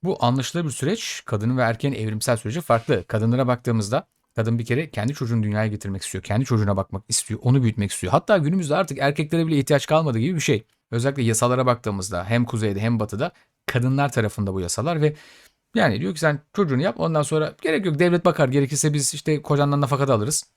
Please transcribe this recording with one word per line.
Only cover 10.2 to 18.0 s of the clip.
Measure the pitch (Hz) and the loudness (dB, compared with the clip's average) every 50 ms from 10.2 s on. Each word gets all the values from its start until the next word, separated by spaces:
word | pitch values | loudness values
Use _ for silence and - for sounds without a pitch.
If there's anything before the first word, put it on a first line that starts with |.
| 113 156 185 | 0 0 -2
bir | 160 | -2
şey. | - - - 107 - _ _ _ _ _ | 0 2 0 0 0 _ _ _ _ _
Özellikle | - 120 117 135 139 135 123 | -4 0 0 0 0 2 0
yasalara | 113 113 - - 120 123 127 131 | 2 2 2 2 2 2 2 2
baktığımızda | 123 123 117 - 110 101 98 92 95 95 87 87 | 2 0 0 0 -4 -4 -4 -6 -4 -6 -6 -4
hem | 95 117 120 123 | 0 0 0 0
kuzeyde | 120 - 113 107 107 101 98 | 0 -2 -2 0 0 0 0
hem | 104 117 120 113 | 0 0 0 0
batıda | 110 104 - 101 135 175 - _ _ _ _ _ _ | -2 -2 -2 -4 -4 -4 -6 _ _ _ _ _ _
kadınlar | - - 123 117 127 131 139 143 143 | -4 -2 0 0 0 2 0 0 0
tarafında | - - 110 104 - - 104 98 95 | 0 0 -2 -2 -2 -2 -4 -2 -2
bu | 95 | -4
yasalar | 90 85 - - 117 156 170 160 | -4 -4 -4 -4 -4 -4 -2 2
ve | 147 151 147 - - - - - - - _ _ _ _ _ | 0 0 0 -2 -16 -20 -20 -20 -20 -20 _ _ _ _ _
yani | 233 208 151 104 107 | 0 2 2 2 0
diyor | 147 190 185 | -2 -4 -4
ki | 151 | -2
"Sen | - 156 147 147 - _ _ | 0 0 -2 -2 -8 _ _
çocuğunu | - 202 160 135 127 | -2 0 0 2 0
yap, | 151 196 233 - | 0 0 -2 -2
ondan | 160 165 160 151 | -2 0 0 0
sonra | 147 - 160 156 151 - - _ | 0 0 0 0 -2 -2 -6 _
gerek | - 320 320 277 196 | -4 -2 -2 0 0
yok, | 185 156 | 0 2
devlet | 143 | 2